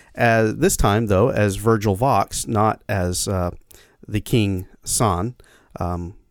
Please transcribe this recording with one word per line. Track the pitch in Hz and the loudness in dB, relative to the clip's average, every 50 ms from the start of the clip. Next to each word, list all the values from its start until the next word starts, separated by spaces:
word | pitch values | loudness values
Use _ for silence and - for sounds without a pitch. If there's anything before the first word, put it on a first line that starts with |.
| - _ - | -20 _ -4
uh, | - 120 117 113 113 113 110 104 | 0 2 2 4 4 2 2 0
this | 110 147 202 - | 0 0 0 2
time, | - - 104 101 110 117 | 2 2 2 2 2 2
though, | 101 98 92 110 135 | 2 2 4 4 2
as | - 107 104 101 95 | 2 2 0 0 0
Virgil | 101 104 113 113 104 101 107 95 | 0 0 2 2 2 2 0 0
Vox, | 95 127 139 117 98 104 - - - - | 0 2 2 2 2 0 -2 -4 -8 -6
not | 113 117 104 107 110 - - _ | -2 0 0 2 0 0 -4 _
as, | - 104 98 90 90 90 - - | -4 -2 -2 -2 -2 -2 -4 -4
uh, | 101 98 92 87 90 - - - _ - - - _ _ _ - | -2 -2 -2 -2 -4 -6 -10 -18 _ -20 -20 -20 _ _ _ -12
the | - 104 107 | -6 -6 -6
King | - - - 117 104 98 98 92 92 - - - - | -4 0 2 2 2 2 0 -2 -6 -10 -16 -14 -8
San, | - - - 123 104 87 87 98 123 127 - - _ _ _ _ _ - - | -4 -2 0 2 2 2 0 -2 -4 -6 -10 -20 _ _ _ _ _ -8 -6
um, | 87 87 87 87 87 85 101 - _ _ | -4 -4 -4 -6 -8 -10 -12 -16 _ _